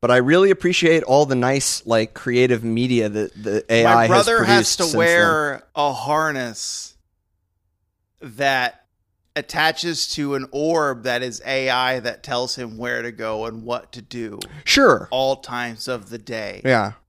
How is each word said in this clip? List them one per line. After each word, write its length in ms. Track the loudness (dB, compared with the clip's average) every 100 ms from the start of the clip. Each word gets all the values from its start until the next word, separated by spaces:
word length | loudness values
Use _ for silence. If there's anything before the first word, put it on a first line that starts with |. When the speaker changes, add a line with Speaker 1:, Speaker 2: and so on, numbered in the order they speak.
Speaker 1:
But 100 | 4
I 60 | 2
really 320 | 4 4 4
appreciate 520 | 4 2 2 4 2
all 220 | 4 2 4
the 80 |
nice, 480 | 2 0 0 -2 -6 0
like, 260 | 0 0
creative 500 | -6 -2 2 4 2
media 460 | 0 -2 0 0 0
that 340 | -2 -6 -6
the 220 | -4 -4 0
A 140 | 2 6
I 80 |
Speaker 2:
My 120 | 6 6
brother 380 | 4 4 2
Speaker 1:
has 20 | 4
produced 100 | 4
Speaker 2:
has 200 | 2 0
to 60 |
Speaker 1:
since 100 | -2 2
Speaker 2:
wear 540 | 2 4 4 2 -2
Speaker 1:
then. 100 | -6 _ -2
Speaker 2:
a 160 | -2
harness 1000 | -2 -2 0 0 -4 -8 -8 -10 -10 -14 _ _ _ _ _ _ _ _ _ _ _ _ _
that 640 | -20 -2 0 2 -2 -6 _ _ _ _ _ -10
attaches 720 | -6 0 0 0 -6 -6 -6
to 260 | -6 -4
an 120 | -4 -6
orb 540 | -4 0 0 0 -2
that 180 | -4 -4
is 180 | -4 -8 -6
A 240 | -4 0
I 300 | 0 0 -2
that 220 | -6 -8
tells 340 | -8 -6 -6 -8
him 200 | -10 -8
where 260 | -6 -6
to 100 | -6
go 340 | -8 -8 -6 -8
and 160 | -12
what 300 | -8 -8 -10
to 100 | -20
do. 380 | -16 -12 -12 -12 -16 -12
Speaker 1:
Sure. 440 | -2 4 6 4 0
Speaker 2:
All 260 | -2 0 -2
times 500 | -6 -8 -8 -10 -8
of 220 | -8 -8
the 80 | -16
day. 420 | -10 -10 -10 -6
Speaker 1:
Yeah. 280 | 2 2 2 -6